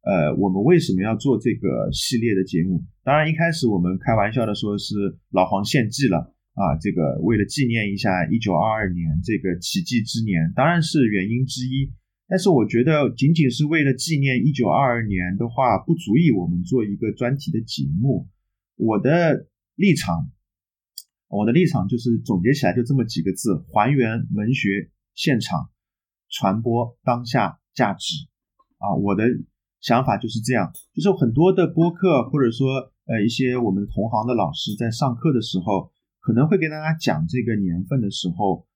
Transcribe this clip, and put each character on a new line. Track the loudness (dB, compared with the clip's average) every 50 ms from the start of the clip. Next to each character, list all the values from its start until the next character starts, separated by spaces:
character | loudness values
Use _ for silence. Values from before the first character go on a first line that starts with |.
| _
呃， | 2 2 2 2 2 2 2
我 | 0 0
们 | 2 2 4
为 | 6 6 6
什 | 4 2 0
么 | 0
要 | 0 0 -2
做 | 0 2 0 0 2
这 | 2 -2 -2
个 | 0 -2 -2 -2 -2 -2 -4
系 | -4 -4 -4 -2 -2 0
列 | 0 0 0
的 | 0 -2
节 | 0 0 -2 0
目。 | 0 -2 -2 -4 -8 _ _ _
当 | 2 2 2
然 | 2 0
一 | 0
开 | 0 0 -2
始 | 0 0 0 0
我 | 2 2
们 | 0 0 -2 -2
开 | 0 0 2
玩 | 2 2 0
笑 | 0 -2 -2
的 | -2 -2
说 | -4 -4 -4 -4 -4
是 | -4 -6 -4 -4 -4 -4 -6 -8 _ _
老 | 0 0 2
黄 | 2 0 -4 -4
献 | 0 0 0 0 0
祭 | -2 0 0 2
了 | 2 0 -2 -6 _ _ _ _ _
啊， | -2 0 0 0 0
这 | -2 -2
个 | -2 0 0 0 -2 0
为 | 0 0 2 2
了 | 0
纪 | -2 0 -2 0
念 | 0 0 0 -2 -2
一 | -4 -2
下 | -2 0 0 0 0 0
一 | -2 -2
九 | 0 0 0
二 | 2 2 2
二 | 0 0 -2 -2 -2
年 | -2 -2 -2 -2 -2 -2
这 | -2 -2 -2
个 | -2 -4 -4 -4
奇 | -6 -4 -4 -4
迹 | -4 0 -2 -2
之 | -2 -2 -4 -4 -2
年， | 0 0 0 0 0 0
当 | 0 2 2
然 | 2 0
是 | 0 0 2 2 2 2
原 | 2 -2 -2 -2
因 | -2 -2 -2
之 | -4 -4 -6 -6
一。 | -4 -2 -4 -4 -4 -6 -14 _ _ _ _ _ _
但 | -2 0
是 | 2 4
我 | 4 4 2
觉 | 2 2 2 2
得 | 4 4 2 2 0 0
仅 | 0 2 2 4
仅 | 4 2 2
是 | 2 0 0
为 | 0 2 2 2
了 | 2 0
纪 | 0 -2 -2 -2 0
念 | 0 0 0 2 2
一 | 0
九 | 2 2 2 2
二 | 2 2 2 2 0
二 | 0 -2
年 | -2 -2 -2 -2 -2 -2 -2
的 | -4 -4
话， | -2 0 2 2 2 2
不 | 2 0 -2
足 | -2 0 0 2 4
以 | 4 4
我 | 2 2 0 -2
们 | -2 -2 -2
做 | 0 0 0 0
一 | -2 -4
个 | -4 -4 -4
专 | -4 -2 -2 -2 -2
题 | -2 -4 -4
的 | -4 -4
节 | -6 -6 -6 -4 -4 -2 -2 0
目。 | 0 2 0 0 -2 -8 _ _ _ _ _ _ _ _ _
我 | _ 0 0 0 2
的 | 2 4 4 4 4 2 2 0 -2 _ _ _ _ _ _
立 | 2 4 4 4
场， | 4 2 -2 -2 -2 -4 -6 -10 _ _ _ _ _ _ _ _ _ _ _ _ -20 -20 _ _ _ _ _
我 | -2 0 0
的 | 4
立 | 4 4 4
场 | 4 2 0 0 0
就 | -2 -2
是 | 0 0 0 0
总 | 0 -2 -2 2
结 | 2 2 2
起 | 2 0
来 | 0 0
就 | 0
这 | 0 2 2
么 | 0 0
几 | 0 -2 -4
个 | -4 -4 -4
字： | -2 -2 -2 -2 -2 -4 -2
还 | 0 2 2 2 4
原 | 2 2 0 0 -4 -4 -4 -4
文 | -2 0 0 -2
学 | 0 0 -2 -2 -2 -4 -8 _ _ _ _ _
现 | -4 0 0 0 0
场， | 0 -2 -4 -6 -6 -8 _ _ _ _ _ _ _ _ _ _ _ _
传 | -10 -2 0 0 0 0
播 | 0 0 0 0 0 -2 -6 _ _
当 | -2 -2 -2 -2
下 | -2 0 0 0 0 -4 _ _ _ _
价 | 0 0 0 0
值。 | -4 -6 -8 -8 -8 -10 -14 _ _ _ _ _ _ _ _ _ _
啊， | -4 -2 -2
我 | 0 0 0 0
的 | 2 2 2 0 0 -6 _ _ _ _ _ _ _
想 | -2 0 2 2 2
法 | 0 -2 -2
就 | -2 -6
是 | -6 -6
这 | -2 0 0
样， | 0 0 -2 -6 -16 -20 _ _
就 | 0
是 | 2 2
很 | 2 4 2 2 4
多 | 4 4 4 4
的 | 4 2 0
播 | 2 2 2 2
客 | 2 2 2 4 4 4 2 0
或 | 0 2
者 | 2 2
说， | 2 0 -2 0 0 -4 -6 -10 _ _ _
呃， | -6 -2 0 0
一 | 0
些 | 0 0 0 0 0 0
我 | 0 0
们 | 0 -2 -2
同 | -4 -4 -4 -4 -2
行 | -2 -2 -2
的 | 0 0
老 | 0 0 -2 -4
师 | -6 -8 -8 -6 -4
在 | -4 -4
上 | -2 -2 -2 -2 -2
课 | 0 0 0 2
的 | 2
时 | -2 -2 -6 -4
候， | -2 -2 -2 -2 -2 -6 _ _ _ _ _ _
可 | _ 0 2
能 | 4 4 4
会 | 4 2
跟 | 0 0
大 | -4 -6
家 | -4 -4 -4 -4
讲 | -4 -6 -4 -4 -4 -2
这 | -2 -2 -2
个 | -2 -2 -2
年 | -2 -2 -2 -4 -4
份 | -4 -4 -2
的 | -2 -4
时 | -6 -6 -6 -6
候 | -4 -2 -2 -2 -2 -4 -6 _ _